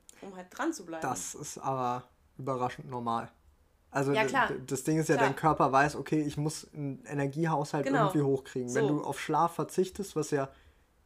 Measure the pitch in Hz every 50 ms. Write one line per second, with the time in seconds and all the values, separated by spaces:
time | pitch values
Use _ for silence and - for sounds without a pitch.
0 | _ - - - - 196 190 185 180 - - - 262 330 - - 185 170 165 160
1 | 160 131 123 - - - - - - - - - - 135 135 131 127 123 123 123
2 | - _ _ _ _ _ _ - 131 139 131 123 127 123 - - 147 139 131 123
3 | 120 117 117 117 117 - - _ _ _ _ _ _ _ _ _ _ _ - 139
4 | 139 135 143 175 - - - 269 226 202 143 131 131 - 139 123 - 160 156 160
5 | 151 - 151 131 - 139 135 - - 156 147 - 160 131 131 135 143 147 147 117
6 | 139 - 160 156 147 147 143 151 147 156 - - - - - 151 143 139 135 -
7 | - - 147 143 139 139 135 151 165 160 160 143 147 - - 147 135 269 269 247
8 | 214 190 - 151 143 139 139 131 - - - 131 123 123 123 131 143 139 151 147
9 | - 143 135 - - - 156 151 165 170 - - 151 - - - 185 190 - -
10 | 196 - - 156 147 - 151 139 135 - - - _ _ _ _ _ _ _ _
11 | _